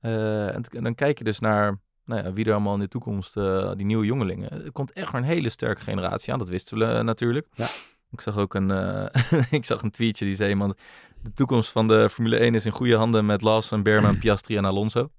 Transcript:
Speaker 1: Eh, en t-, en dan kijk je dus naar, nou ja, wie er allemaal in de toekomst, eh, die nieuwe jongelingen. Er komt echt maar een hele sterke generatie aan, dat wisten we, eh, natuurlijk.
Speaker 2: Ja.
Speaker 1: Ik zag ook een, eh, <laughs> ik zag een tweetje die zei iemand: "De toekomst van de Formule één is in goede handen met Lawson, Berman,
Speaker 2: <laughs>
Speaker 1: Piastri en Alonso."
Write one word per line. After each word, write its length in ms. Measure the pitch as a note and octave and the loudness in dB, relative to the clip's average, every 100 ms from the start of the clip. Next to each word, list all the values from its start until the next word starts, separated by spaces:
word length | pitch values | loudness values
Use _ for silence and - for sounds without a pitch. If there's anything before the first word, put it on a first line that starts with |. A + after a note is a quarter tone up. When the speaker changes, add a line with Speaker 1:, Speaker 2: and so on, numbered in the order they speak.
| A#2 | -2
Speaker 1:
Eh, 500 | A2+ A2 G#2+ G#2 - | -2 0 0 -2 -4
en 60 | |
t-, 140 | A#2 - | -8 -6
en 80 | |
dan 120 | A#2+ A#2 | -6 -2
kijk 220 | C#3+ D3 | 0 0
je 60 | |
dus 160 | A2 G#2 | -2 -2
naar, 400 | A2 G#2 G#2 G2 _ _ - | 2 2 2 -2 _ _ -8
nou 180 | A2+ | -6
ja, 100 | F#2+ | -4
wie 120 | F#2+ A2 | -2 0
er 60 | |
allemaal 220 | G#2 G2+ | 0 0
in 60 | G2+ | -2
de 80 | G2+ | -4
toekomst, 500 | B2 A#2 G2+ F#2+ - | -6 -6 -8 -6 -4
eh, 340 | G2 F#2+ F#2+ F#2+ | 0 0 -2 -4
die 100 | G2 | 0
nieuwe 200 | A2 G#2+ | 0 2
jongelingen. 600 | C3 G2+ F#2+ G2 - - | 0 -2 -4 -8 -10 -12
Er 60 | |
komt 200 | C3+ C#3+ | -8 -8
echt 180 | - G3 | -8 -6
maar 100 | B2+ | -4
een 60 | B2+ | 0
hele 220 | E3+ C3 | 0 -2
sterke 320 | - A#2 G#2 | -4 -4 -4
generatie 520 | - G2 F2+ - - | -4 -4 -2 -4 -4
aan, 60 | C3 | -6
dat 100 | F#2+ | -4
wisten 280 | F#2 - A2 | -6 -6 -2
we, 80 | A2+ | 0
eh, 160 | A#2 | 0
natuurlijk. 440 | A2+ A2+ A#2+ B2 D#3+ | -2 -2 0 -2 -4
Speaker 2:
Ja. 140 | - A#2 - - _ _ | -6 -6 -6 -14 _ _
Speaker 1:
Ik 100 | - | -12
zag 160 | - G#2 | -6 -2
ook 160 | G2+ | -2
een, 180 | G2+ F#2+ | 0 0
eh, 680 | F#2+ F#2+ G2 G2 C3 A#2+ E3 B2 | 0 -2 -4 -2 0 2 2 2
<laughs> 80 | D3+ | 0
ik 60 | - | -2
zag 160 | - | -4
een 100 | A2 | -4
tweetje 340 | - A#2 G#2+ G2+ | -2 -2 -2 -4
die 100 | G2 | 0
zei 140 | G#2 | 0
iemand: 280 | G2+ G2+ F#2+ - - - - | 2 0 -4 -12 -20 -20 -16
"De 120 | A2 | -14
toekomst 360 | - C3 B2 A2 | -2 2 2 2
van 160 | - A2 | 0 4
de 220 | A2 G#2+ | 6 6
Formule 280 | - A2+ A2+ | 2 0 4
één 180 | A#2 A#2 | 4 2
is 100 | G#2+ | 0
in 60 | |
goede 240 | G#2+ B2 A2+ | -2 2 4
handen 300 | A2+ A2+ G#2 | 4 4 4
met 160 | G#2 | 2
Lawson, 420 | A2 A2 A2 A2 | 4 2 2 0
Berman, 340 | G2+ G#2+ G#2 G2+ | 4 6 6 4
Speaker 2:
<laughs> 20 | |
Speaker 1:
Piastri 380 | A2 G2+ - G#2+ | 2 0 0 0
en 80 | G2 | 0
Alonso." 460 | F#2+ G#2+ A#2+ C3+ | 0 0 0 -2